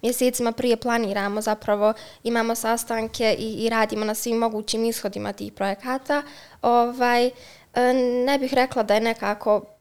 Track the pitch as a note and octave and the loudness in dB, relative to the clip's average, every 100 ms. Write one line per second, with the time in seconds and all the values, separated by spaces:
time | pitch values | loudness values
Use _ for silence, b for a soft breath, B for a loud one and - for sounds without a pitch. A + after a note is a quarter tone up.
0 | A3 A#3+ B3+ A#3+ A#3+ A#3 B3 A3+ A#3+ A#3 | -2 2 0 2 -2 0 0 0 2 0
1 | A3 G3+ G3+ G#3 G#3+ G#3+ - G#3 G#3 A3 | 0 -2 -2 -2 -2 -2 0 2 2 0
2 | B B A3+ A#3 A3+ A#3 A3+ A#3 - A3+ | B B -4 0 0 -2 0 -2 -2 -4
3 | A3 - A3+ G3+ A3 G#3+ A3 A3+ A3 G#3+ | -4 0 0 0 -2 -2 -2 2 0 0
4 | G#3+ A3 - A3+ A#3 G#3+ G#3+ A3 A3+ A3+ | -2 -4 -2 0 0 -2 -4 -2 -2 -2
5 | G#3 G3 G#3 G3+ G#3 - G3 G3+ B3+ C4 | -6 -6 -8 -8 -12 -6 -4 -4 -4 -6
6 | C4+ D4 C#4+ B B B A#3+ A#3+ A#3+ B3 | -2 -4 -4 B B B 2 4 4 2
7 | B3 A#3+ B3 B3 B B B - B3 B3+ | 2 4 2 -2 B B B 0 2 4
8 | B3 B3 B3+ C#4 C4 C4 C4 C4 G#3+ G#3 | 2 2 2 0 0 0 0 0 2 2
9 | A3+ A3+ G3+ G#3 - G#3 G#3+ - | 2 -2 -4 -4 0 0 0 -20